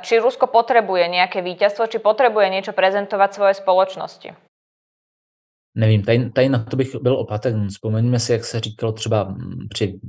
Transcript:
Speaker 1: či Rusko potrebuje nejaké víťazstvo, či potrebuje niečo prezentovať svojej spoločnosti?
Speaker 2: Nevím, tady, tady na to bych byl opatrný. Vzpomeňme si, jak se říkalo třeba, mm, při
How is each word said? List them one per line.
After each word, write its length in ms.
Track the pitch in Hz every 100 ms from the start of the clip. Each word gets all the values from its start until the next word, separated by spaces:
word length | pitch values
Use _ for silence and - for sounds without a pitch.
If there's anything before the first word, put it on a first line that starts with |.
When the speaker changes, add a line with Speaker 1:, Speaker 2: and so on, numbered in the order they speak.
| -
Speaker 1:
či 160 | 226
Rusko 240 | 233 254 254
potrebuje 640 | 226 233 240 196 185 175
nejaké 320 | 180 180 196
víťazstvo, 480 | 180 170 208 202 220
či 80 | 220
potrebuje 560 | 202 214 254 214 196 190
niečo 160 | 196
prezentovať 640 | 185 185 202 202 202 196 202
svojej 240 | 202 196
spoločnosti? 880 | 190 185 190 180 160 - - - _ _ _ _ _ _ _ _ _ _ _ _ _ 113
Speaker 2:
Nevím, 240 | 110 107
tady, 280 | 98 120 117
tady 180 | 131 135
na 100 | 131
to 180 | 110 131
bych 200 | 135 110
byl 140 | 123 131
opatrný. 520 | 113 107 127 107 101
Vzpomeňme 500 | 95 110 110 120 123
si, 140 | -
jak 120 | 117 113
se 160 | 117
říkalo 320 | 113 110 113
třeba, 320 | 110 110 110 98
mm, 440 | 95 90 87 95
při 320 | - 101 95